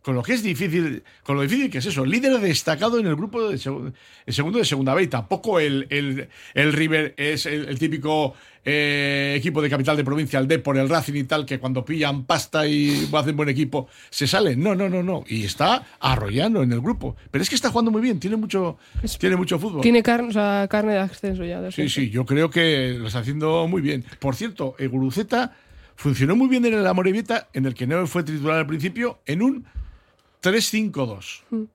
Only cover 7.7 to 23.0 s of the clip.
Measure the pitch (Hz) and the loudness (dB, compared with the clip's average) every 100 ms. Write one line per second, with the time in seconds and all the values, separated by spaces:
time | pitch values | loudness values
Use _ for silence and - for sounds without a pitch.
7.7 | 135 160 160 147 156 143 - - - - | -2 -2 -2 0 0 0 -4 -20 -10 -2
8.7 | 147 147 143 143 139 139 139 127 139 147 | 0 2 0 0 0 0 0 0 0 0
9.7 | 139 135 151 135 147 147 139 135 160 - | 0 2 2 2 0 0 0 2 2 2
10.7 | 135 135 165 - 147 131 156 135 131 131 | 0 2 0 0 -4 -2 -2 -2 -6 -4
11.7 | 131 120 160 147 139 127 165 - 156 151 | -4 -2 -2 0 -2 0 0 0 0 2
12.7 | 147 147 143 147 151 143 151 147 135 147 | 2 2 2 0 0 0 0 0 0 0
13.7 | 147 127 - - - 139 190 202 123 185 | -2 -6 -16 -12 -4 0 2 2 2 2
14.7 | 185 196 180 180 165 - 110 104 - 160 | 2 0 0 -2 -4 -4 -4 -4 0 2
15.7 | 247 - - 139 127 104 113 196 220 127 | 2 -2 -4 0 0 0 0 2 2 2
16.7 | 120 143 240 131 - - 135 175 247 262 | 0 -2 -2 -4 -10 -6 -4 -2 0 0
17.7 | 233 226 214 247 190 180 220 214 190 175 | 2 2 2 0 0 -2 -2 -2 -2 -2
18.7 | 147 - - 220 - 180 185 180 175 202 | -4 -8 -6 -4 0 2 2 0 -2 -2
19.7 | 160 233 233 226 240 240 214 208 202 196 | 2 6 6 6 2 0 0 2 2 0
20.7 | 208 214 208 190 - 202 185 170 180 185 | 0 2 0 -2 -4 -6 -4 -6 -6 -8
21.7 | - 147 - 127 110 131 139 160 170 165 | -4 -2 0 -2 -2 0 2 2 2 2
22.7 | 147 127 123 | 2 0 -4